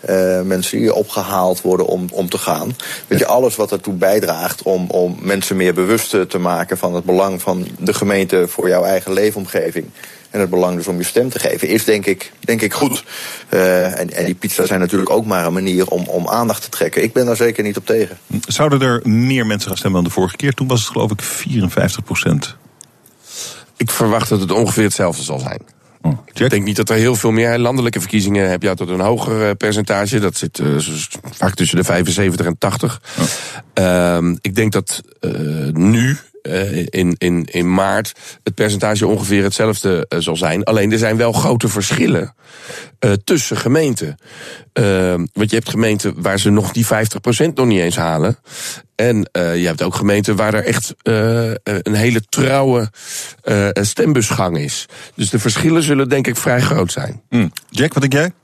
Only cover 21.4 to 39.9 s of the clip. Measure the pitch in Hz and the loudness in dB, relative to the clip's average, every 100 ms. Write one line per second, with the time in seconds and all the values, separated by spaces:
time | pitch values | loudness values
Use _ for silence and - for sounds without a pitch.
21.4 | - 127 92 - 92 - - - - 82 | -4 0 0 2 0 -2 -6 -2 0 0
22.4 | - - - _ - _ _ _ - - | -2 -14 -20 _ -20 _ _ _ -20 -14
23.4 | - - - _ 107 - 113 110 110 107 | -14 -14 -20 _ -6 0 0 0 2 0
24.4 | 92 95 113 - 107 - 92 82 69 71 | 2 2 2 2 2 2 0 -2 -6 -6
25.4 | 65 - - _ _ _ 165 135 - - | -6 -10 -14 _ _ _ -2 -2 -6 -2
26.4 | 123 110 101 107 107 110 117 120 113 110 | 2 2 0 -2 0 2 4 2 2 2
27.4 | 117 117 120 131 120 107 82 107 98 101 | 2 2 2 2 0 -2 -2 0 2 2
28.4 | 95 90 101 92 87 92 95 117 - 110 | 2 2 0 -2 -2 0 0 0 0 0
29.4 | 107 101 110 104 101 101 101 117 101 - | 0 0 0 0 0 0 0 0 0 -2
30.4 | 87 - 71 71 78 78 76 - - - | -8 -4 0 0 -2 -6 -10 -12 -14 -4
31.4 | 95 92 85 82 95 104 85 90 98 87 | -4 0 0 0 0 0 0 0 0 0
32.4 | 104 82 104 - 147 120 - - 82 - | -2 -2 -2 -2 -4 -6 -12 -4 -4 -4
33.4 | - - - - 92 90 87 87 85 85 | -10 -16 -8 0 2 4 2 2 0 0
34.4 | 104 95 110 98 90 - - - - - | -2 0 0 0 -2 -8 -10 -8 -6 -4
35.4 | 76 76 71 78 92 113 127 147 - - | -4 -4 -2 2 4 4 2 0 -6 -16
36.4 | - 90 98 90 87 92 90 85 90 87 | -6 -2 -2 -2 -4 0 0 2 0 0
37.4 | 76 87 87 92 98 98 110 - - - | -2 -2 2 2 2 0 -4 -10 -20 -8
38.4 | - - 107 101 107 104 107 104 95 101 | -8 -2 0 2 0 2 2 0 2 2
39.4 | 98 - 113 104 98 | 2 2 0 0 0